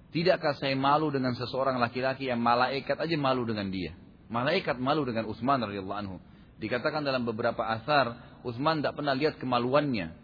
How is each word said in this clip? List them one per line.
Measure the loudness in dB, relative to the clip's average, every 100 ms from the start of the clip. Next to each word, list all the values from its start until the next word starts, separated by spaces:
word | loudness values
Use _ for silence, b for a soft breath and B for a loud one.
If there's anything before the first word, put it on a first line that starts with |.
| -6 0
"Tidakkah | 2 4 2 0
saya | 0
malu | 2 4 4 4
dengan | 0 0 -2
seseorang | -4 -2 0 2
laki-laki | 0 0 -2 -2 -2
yang | 0
malaikat | 4 4 4 0 -2 -2
aja | 0 0
malu | 2 2
dengan | 0 -2 -2
dia?" | -4 -6 -8 -20 -20 -6
Malaikat | -2 0 0 0 -2
malu | 0 0
dengan | 0 -2 -4
Utsman | -4 0 2
radhiyallahu | 0 -4 -6 -6
anhu. | -8 -10 -14 B B -10
Dikatakan | -4 -2 -2 -2 -2
dalam | 0 -2
beberapa | 0 -2 0
athar, | -2 -4 2 2 2 -2 -16 -12
Utsman | -10 -2 0 0
tidak | -2 -2
pernah | -2
lihat | 0 0 -2
kemaluannya. | -2 0 4 2 2 0 -4 -8